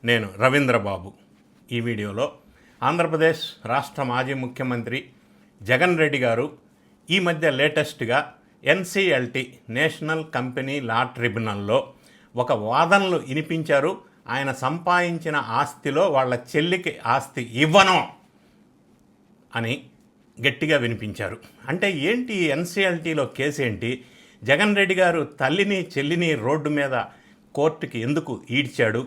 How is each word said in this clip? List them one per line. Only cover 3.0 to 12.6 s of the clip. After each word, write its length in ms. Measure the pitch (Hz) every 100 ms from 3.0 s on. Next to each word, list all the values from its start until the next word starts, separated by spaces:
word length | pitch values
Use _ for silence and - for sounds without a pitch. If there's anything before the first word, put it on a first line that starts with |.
| 165 160 160 160 - - -
రాష్ట్ర 300 | 131 135 - 131
మాజీ 240 | 123 131 135
ముఖ్యమంత్రి 580 | 127 127 131 120 113 131 - _ _ _ _ _
జగన్ 340 | 101 131 180 170
రెడ్డి 180 | 151 135 123
గారు 200 | 113 147 - _ _ _ _ -
ఈ 100 | 185 175
మధ్య 240 | 156 156 131
లేటెస్ట్గా 600 | 151 151 147 - 113 131 - - _ _
ఎన్సీఎల్టీ, 800 | 135 185 180 202 190 135 123 131 123 - - 120
నేషనల్ 480 | 156 151 151 160 156 135
కంపెనీ 400 | 127 127 135 143 120
లా 100 | 113 123 120
ట్రిబ్యునల్లో 640 | 117 104 110 101 101 123 - - - - _ 120
ఒక 160 | 123 120